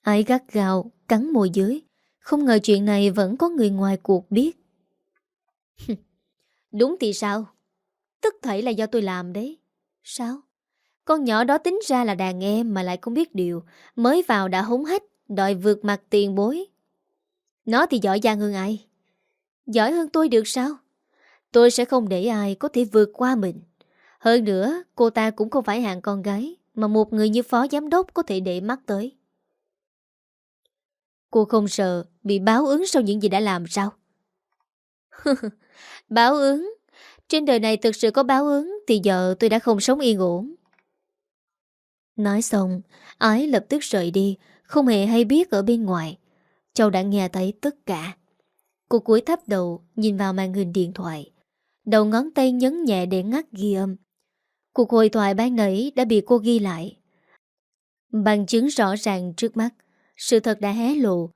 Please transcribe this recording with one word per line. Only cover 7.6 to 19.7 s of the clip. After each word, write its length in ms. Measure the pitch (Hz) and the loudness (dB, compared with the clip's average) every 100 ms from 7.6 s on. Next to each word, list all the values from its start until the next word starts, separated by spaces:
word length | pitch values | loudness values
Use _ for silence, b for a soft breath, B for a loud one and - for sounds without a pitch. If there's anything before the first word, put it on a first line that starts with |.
| _ _ _ _ _ _ | _ _ _ _ _ _
Tất 140 | 440 415 | -4 -4
thảy 200 | 262 202 | -6 -4
là 80 | 247 | -4
do 160 | 220 220 | -4 -2
tôi 160 | 233 | -2
làm 300 | 196 185 180 | -2 -6 -8
đấy." 260 | 180 247 320 _ _ _ _ | -10 -12 -14 _ _ _ _
"Sao? 380 | - - 233 269 _ _ _ _ _ _ | -18 -10 -8 -10 _ _ _ _ _ _
Con 200 | - 311 | -2 0
nhỏ 200 | 262 220 | 2 0
đó 140 | 240 294 | 2 0
tính 220 | 339 381 427 | 0 -4 -2
ra 180 | 262 | -2
là 100 | 233 | 0
đàn 300 | 185 185 180 | -2 -4 -4
em 300 | 196 214 233 | -2 -2 -2
mà 80 | 196 | -4
lại 160 | 180 180 | -4 -6
không 120 | - | -6
biết 200 | 240 330 | -4 -4
điều, 280 | 196 175 170 170 b b - | -2 -4 -4 -10 b b 0
mới 260 | 233 320 359 | 2 2 2
vào 200 | 220 190 | 0 0
đã 140 | 185 | -2
hống 220 | 214 240 | -2 -2
hách, 180 | 302 381 - _ _ | -2 -4 -6 _ _
đòi 260 | 196 196 | -2 0
vượt 300 | 196 196 208 | 0 0 0
mặt 180 | 208 202 _ | 0 -4 _
tiền 240 | 208 202 | 0 2
bối. 300 | 190 208 311 392 _ _ _ _ _ _ _ _ _ | 0 0 -2 -8 _ _ _ _ _ _ _ _ _
Nó 220 | - 233 330 | -2 0 2
thì 120 | 254 | 0
giỏi 180 | 202 190 | 0 0
giang 180 | 226 208 | 0 -2
hơn 140 | 208 | -4
ai?" 320 | 196 190 214 _ _ _ _ _ _ _ _ | -4 -6 -6 _ _ _ _ _ _ _ _
"Giỏi 260 | - | -4